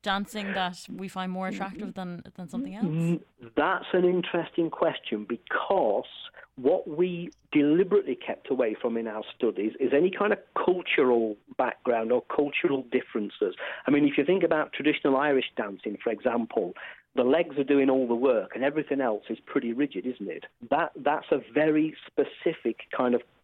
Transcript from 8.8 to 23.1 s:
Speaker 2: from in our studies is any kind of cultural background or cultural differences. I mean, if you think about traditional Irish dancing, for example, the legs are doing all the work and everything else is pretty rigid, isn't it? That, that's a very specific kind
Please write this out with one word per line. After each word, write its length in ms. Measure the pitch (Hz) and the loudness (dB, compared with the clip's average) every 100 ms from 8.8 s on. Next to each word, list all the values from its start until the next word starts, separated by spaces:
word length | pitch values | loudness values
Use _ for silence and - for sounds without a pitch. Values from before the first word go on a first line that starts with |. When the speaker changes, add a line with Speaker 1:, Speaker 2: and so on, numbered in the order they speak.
Speaker 2:
from 160 | 120 113 | -2 -2
in 100 | 113 | -4
our 160 | 107 107 - | -6 -10 -2
studies 380 | 117 98 107 - | -2 0 -4 0
is 120 | 135 | 2
any 160 | 139 180 | 4 2
kind 240 | 185 208 | 2 0
of 60 | 208 - - - | 0 -4 -2 0
cultural 680 | 180 - - 131 120 113 107 _ - | 0 0 2 4 4 2 -4 _ -4
background 540 | 127 - - 117 113 | -4 -2 -2 0 2
or 120 | 123 - - | 0 0 -2
cultural 480 | 147 - 170 139 127 | 0 0 0 0 0
differences. 640 | 127 - 117 101 - 101 - - - - | -2 -2 -6 -6 -2 -2 -2 -10 -6 2
I 60 | |
mean, 140 | 143 147 | 4 4
if 120 | 143 | 2
you 80 | 135 | 2
think 180 | 190 | 4
about 300 | 170 160 147 | 4 2 0
traditional 440 | - 143 147 147 135 | 0 0 2 2 2
Irish 280 | 147 139 120 - | 4 2 0 -6
dancing, 420 | 107 95 113 101 | -6 -6 -8 -4
for 60 | - | -4
example, 600 | 107 127 117 113 - 175 - - - _ - | -2 0 0 0 -2 -2 -6 -16 -18 _ 0
the 80 | |
legs 340 | 123 151 170 139 | 4 4 2 -2
are 60 | |
doing 260 | 139 143 135 | 2 4 6
all 180 | 131 123 | 4 2
the 80 | 117 | 2
work 360 | 135 117 95 - | 4 2 0 -2
and 80 | |
everything 380 | 135 156 143 139 | -2 -2 -2 0
else 220 | 131 104 - | 0 -2 -4
is 80 | 107 - | -10 -4
pretty 280 | 143 120 | -4 -2
rigid, 320 | 117 143 123 123 | -2 -2 -2 -8
isn't 220 | 123 98 | -8 -8
it? 160 | 78 - _ 120 | -10 -14 _ -2
That, 200 | 143 165 - | -2 -2 -4
that's 320 | 139 151 - | -2 -2 0
a 80 | 147 - | -2 0
very 420 | 120 156 156 156 156 - | 0 2 2 0 -4 -8
specific 720 | - 139 - - 123 117 113 - - | -2 -2 -2 -4 -2 -4 -4 -10 -2
kind 180 | 127 | 0